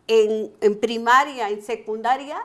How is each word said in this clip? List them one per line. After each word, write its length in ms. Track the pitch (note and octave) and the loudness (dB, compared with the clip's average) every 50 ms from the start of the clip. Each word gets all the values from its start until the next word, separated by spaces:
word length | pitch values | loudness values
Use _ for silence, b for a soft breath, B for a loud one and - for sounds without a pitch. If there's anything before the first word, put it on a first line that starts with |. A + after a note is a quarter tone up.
| _ | _
en, 440 | - A3+ A3+ G#3+ G#3+ A3 G#3+ G#3+ G#3+ - _ | 2 2 4 4 2 0 -4 -6 -8 -6 _
en 200 | G#3+ G#3 G#3 G#3 | 0 0 2 2
primaria, 720 | A#3 A#3 A#3 A3+ A#3 A#3 B3 C4+ C#4+ D4 C#4 B3+ A3+ G3+ | -2 -4 -4 -2 2 4 4 4 4 2 -2 -6 -6 -6
en 140 | G#3 G#3 G#3+ | -6 -6 -8
secundaria, 760 | - A#3 A3 - - G#3+ A3 A3 A#3 C4 C4+ C#4 C#4 D#4 F#4 | -8 -10 -10 -8 -10 -8 -4 -2 -2 -2 -2 -4 -8 -12 -12